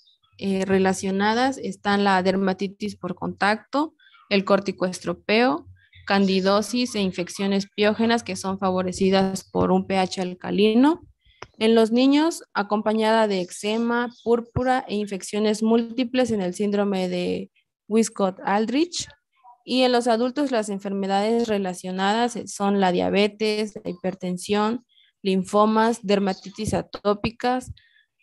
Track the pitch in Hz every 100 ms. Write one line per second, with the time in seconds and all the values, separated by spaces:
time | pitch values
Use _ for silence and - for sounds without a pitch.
0 | _ _ _ - 196 190 190 190 190 185
1 | 190 190 208 226 269 269 196 185 202 202
2 | 202 190 185 190 190 185 196 202 208 196
3 | 180 180 170 175 196 220 - 285 311 -
4 | _ - - 202 196 196 196 185 185 180
5 | - 175 - 214 254 311 - - _ -
6 | - 196 196 190 185 202 214 247 247 214
7 | 190 180 175 - 196 196 196 - 208 214
8 | 226 233 233 190 190 190 190 185 185 180
9 | 190 190 190 190 - 180 180 185 190 190
10 | 185 - 180 180 - 180 214 226 277 349
11 | - _ _ _ - - 220 226 220 240
12 | 262 285 320 330 - - 202 208 214 220
13 | 220 226 214 190 175 - 208 220 233 240
14 | 240 - 233 233 233 240 254 254 - 208
15 | 208 190 - 208 214 214 220 233 233 226
16 | 247 254 240 214 180 180 208 202 202 190
17 | 180 180 180 185 196 _ _ _ - 214
18 | 220 - 190 185 - 202 226 254 349 -
19 | - - _ _ - - - 254 254 240
20 | 240 226 254 247 277 233 214 196 208 196
21 | 190 196 214 233 233 208 185 180 185 185
22 | 196 220 240 214 196 - 202 202 185 180
23 | 180 190 208 208 214 214 214 - - 175
24 | 185 185 185 180 - 208 214 240 - _
25 | _ _ 196 190 185 208 214 220 226 240
26 | 190 202 196 185 190 - 214 185 - -
27 | 202 208 226 226 247 254 247 - _ _
28 | _ _